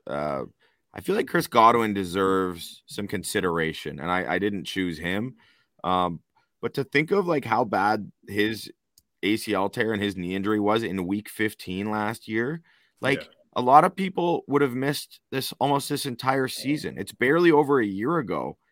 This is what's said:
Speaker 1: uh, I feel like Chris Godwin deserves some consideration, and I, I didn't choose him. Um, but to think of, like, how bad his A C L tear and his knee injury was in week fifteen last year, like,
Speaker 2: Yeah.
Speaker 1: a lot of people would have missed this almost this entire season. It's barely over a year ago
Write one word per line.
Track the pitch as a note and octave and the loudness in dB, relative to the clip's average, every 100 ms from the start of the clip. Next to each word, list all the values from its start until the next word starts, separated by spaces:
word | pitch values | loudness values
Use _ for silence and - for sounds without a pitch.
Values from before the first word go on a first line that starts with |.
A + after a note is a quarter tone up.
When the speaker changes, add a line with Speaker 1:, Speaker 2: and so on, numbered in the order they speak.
| - | -10
Speaker 1:
uh, | C#2+ D2+ C#2 A#1+ _ _ _ _ | -6 -4 -6 -8 _ _ _ _
I | - | -14
feel | G2+ G#3 | -4 -2
like | - | 0
Chris | E3+ - | -2 2
Godwin | A#2+ A2+ A#2+ A2 | 6 8 8 2
deserves | G2+ F2+ F#2 F#2+ F#2+ F#2 E2+ - - - | 0 -2 2 2 2 0 -4 -14 -18 -16
some | - G2+ | -10 -6
consideration, | G2+ E2 G#2 F#2 E2 D#2+ D#2 D#2 C#2+ | -6 -2 -2 0 0 -2 -4 -10 -8
and | E2 | -2
I, | F2+ D2 | -2 0
I | F2+ | -2
didn't | G#2 G2+ D#2 | -2 -4 -6
choose | F#2+ F#2 D#2 | -4 -4 -4
him. | F2 G2 B2+ - _ _ _ _ | -4 -4 -6 -10 _ _ _ _
Um, | F2+ F#2 F2+ E2 _ _ _ - | -2 0 0 -4 _ _ _ -8
but | - | -6
to | - | -4
think | C3 C#3+ D#3+ | -2 0 2
of, | G3+ F3 | 0 0
like, | D3+ A2+ | -2 0
how | A2+ | 0
bad | A#2 G2 G2+ A2 F2+ _ - | 2 2 2 0 -4 _ -8
his | G#2 G#2+ A2 - - _ _ _ - | 0 0 -2 -12 -20 _ _ _ -6
A | F#2+ A2 | -2 -2
C | - | 0
L | F#2+ G2 | -2 -2
tear | - A2 | -2 -2
and | G#2+ | 0
his | G2+ F#2+ | -2 -4
knee | F2 F#2+ | -4 -4
injury | G2 G#2+ | 0 0
was | G2+ A2 | 2 0
in | G#2 F#2+ F2+ | 0 -4 -4
week | G#2 - | -4 -6
fifteen | - G#2+ - - F#2 G#2 | -4 -4 -4 -10 -6 -4
last | G#2+ G#2 A2+ - | -4 -4 -6 -6
year, | A2+ B2 E3 _ _ _ - | -4 -4 -6 _ _ _ -6
like, | B2+ C#3+ | -2 -2
Speaker 2:
Yeah. | - _ _ | -6 _ _
Speaker 1:
a | - | -2
lot | B2 C#3+ F3+ | 6 8 8
of | F#3 | 2
people | F#3+ F#3 F3 E3 - | -4 0 0 0 0
would | C#3+ | 2
have | C#3+ B2 | 2 0
missed | C#3 C#3+ - - - | -2 -4 -8 -18 -8
this | C3 - - | -6 -6 -2
almost | C#3 C#3 - | 0 0 0
this | C#3+ C#3 | -4 -4
entire | A#2 C3 C3+ B2+ | -4 0 0 0
season. | - C3 D3 E2 - | -2 -4 -4 -4 -8
It's | G2+ | -10
barely | - B2 E3 F3 | 0 4 6 6
over | D3 C#3 C#3 | 6 6 4
a | G#2+ | 2
year | G2 A#2+ E3+ | 0 -2 -2
ago | G2+ D#2 B1+ - _ | -2 -4 -4 -10 _